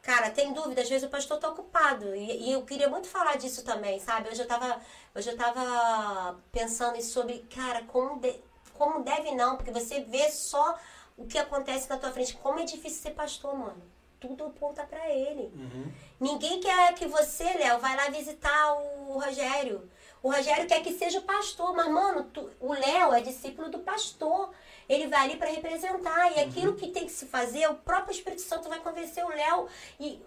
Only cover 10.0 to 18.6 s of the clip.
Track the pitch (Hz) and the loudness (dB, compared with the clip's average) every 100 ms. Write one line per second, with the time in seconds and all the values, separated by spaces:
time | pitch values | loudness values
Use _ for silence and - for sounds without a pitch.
10 | 220 262 302 - - 285 320 339 - - | -2 2 2 2 -2 4 4 2 -8 -20
11 | - - 226 302 285 277 269 262 - 262 | -20 -16 -2 0 0 -2 0 -4 -2 -4
12 | 262 254 247 - 269 311 311 311 311 - | -4 -2 -4 0 -2 0 -2 -6 -10 -8
13 | 302 302 294 - 277 277 220 180 175 - | -8 -6 -6 -6 -6 -6 -6 -12 -20 -20
14 | _ _ 254 262 302 - 285 285 294 311 | _ _ -12 -8 -10 -6 -6 -6 -10 -6
15 | 320 277 277 294 214 139 127 127 147 - | -2 0 0 -4 -8 -10 -12 -10 -10 -12
16 | - - 269 294 311 370 370 370 349 349 | -20 -4 -2 -2 -2 -2 2 6 6 4
17 | 330 302 302 - 339 359 277 240 262 262 | 0 2 2 0 0 2 2 4 2 0
18 | 285 294 294 - 294 302 | 0 -2 -8 -4 2 4